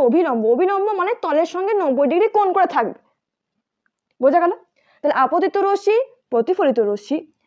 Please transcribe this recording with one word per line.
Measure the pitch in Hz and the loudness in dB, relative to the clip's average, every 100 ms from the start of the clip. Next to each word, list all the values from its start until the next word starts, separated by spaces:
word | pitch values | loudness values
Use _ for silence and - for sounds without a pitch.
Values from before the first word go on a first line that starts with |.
| 254 | 2
অভিলম্ব, | 294 330 240 220 | 2 0 0 0
অভিলম্ব | 240 370 392 403 403 | 2 0 0 -2 -2
মানে | 359 466 | -4 -4
তলের | 349 294 330 | -2 -2 -2
সঙ্গে | 349 392 415 | -2 -4 -2
নব্বই | 330 262 285 | 0 0 0
ডিগ্রি | 339 440 415 | 2 0 0
কোণ | 392 370 | 0 0
করে | 359 277 | 0 0
থাকবে, | 220 - _ _ _ _ _ _ _ _ _ _ _ - | -4 -6 _ _ _ _ _ _ _ _ _ _ _ 0
বোঝা | 254 349 | 2 4
গেল? | 349 427 _ _ _ _ | 2 -2 _ _ _ _
তাহলে | 294 269 | -2 0
আপতিত | 262 311 381 403 392 | 0 2 0 0 0
রশ্মি, | 392 392 440 523 _ - | 0 0 0 -2 _ -6
প্রতিফলিত | 233 233 370 285 233 208 | -2 -2 0 0 0 0
রশ্মি, | 202 - 302 - _ | -2 -4 -8 -8 _